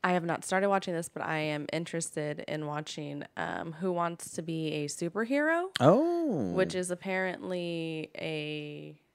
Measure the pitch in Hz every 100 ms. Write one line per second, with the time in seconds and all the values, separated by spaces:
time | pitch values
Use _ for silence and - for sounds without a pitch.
0 | 185 180 170 156 - 185 202 - - 165
1 | 170 - - 156 151 151 147 160 170 165
2 | 165 - 151 151 - 151 151 147 156 -
3 | 147 143 - - 165 87 165 160 185 170
4 | 170 170 - - 165 160 160 151 147 -
5 | 170 202 226 285 302 330 370 - 139 214
6 | 330 349 320 175 147 175 180 185 180 180
7 | 196 185 185 175 185 180 175 170 165 160
8 | - - 160 156 151 151 147 147 151 151
9 | _